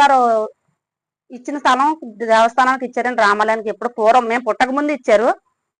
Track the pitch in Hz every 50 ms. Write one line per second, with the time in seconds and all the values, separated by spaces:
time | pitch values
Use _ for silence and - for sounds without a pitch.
0 | 285 285 269 262 247 240 226 220 214 220 - _ _ _ _ _ _ _ _ _
1 | _ _ _ _ _ - 254 240 247 - 285 294 - 294 254 247 269 302 320 320
2 | - 233 208 196 233 220 220 220 226 233 240 - 254 254 262 262 262 247 247 240
3 | 233 247 247 233 220 202 202 208 214 220 226 226 208 214 202 - - 240 240 -
4 | 214 214 240 254 240 226 226 233 233 220 208 - 262 247 262 277 294 294 302 254
5 | - - 220 208 226 277 381 - _ _ _ _ _ _ _ _